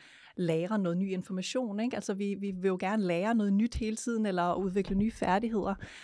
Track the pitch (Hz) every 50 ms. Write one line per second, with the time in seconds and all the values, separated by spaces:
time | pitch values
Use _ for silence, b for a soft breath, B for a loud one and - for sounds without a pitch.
0 | B B B B B B B - 180 165 160 160 170 185 220 208 190 175 170 180
1 | 196 196 190 185 180 - 190 185 185 - - 262 254 220 196 208 226 254 254 208
2 | - - 202 196 202 202 202 196 196 202 185 180 180 196 185 180 190 185 208 220
3 | 196 180 170 170 190 220 240 226 208 202 196 202 226 233 - - 226 214 220 -
4 | - 240 233 220 214 208 185 180 175 175 - - 196 190 180 202 190 - 196 196
5 | 208 226 - - - - 180 202 240 226 226 208 - 190 196 B B B B B